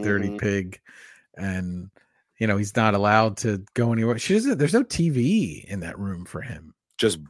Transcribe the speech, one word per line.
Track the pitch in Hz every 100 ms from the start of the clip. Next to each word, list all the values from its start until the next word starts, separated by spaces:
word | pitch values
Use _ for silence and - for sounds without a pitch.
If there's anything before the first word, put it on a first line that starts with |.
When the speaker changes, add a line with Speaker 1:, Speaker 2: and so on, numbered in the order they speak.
Speaker 1:
dirty | 104 101 98
Speaker 2:
Mm-hmm. | 104
Speaker 1:
pig. | 104 101 92 - - - - - _ -
And, | 95 92 90 90 95 - _ _ _ _
you | 110
know, | 101
he's | 101 120
not | 110 101
allowed | 104 107 110 104
to | 113 101 98 -
go | 117
anywhere. | 113 113 117
She | - 202
doesn't, | 269 170
there's | 147
no | 220
T | 247 - 170
V | 131 127 220 113 73 -
in | 98
that | 85 87
room | 98 90 87
for | 90
him. | - 80 80 - _ -
Speaker 2:
Just | 110 82 76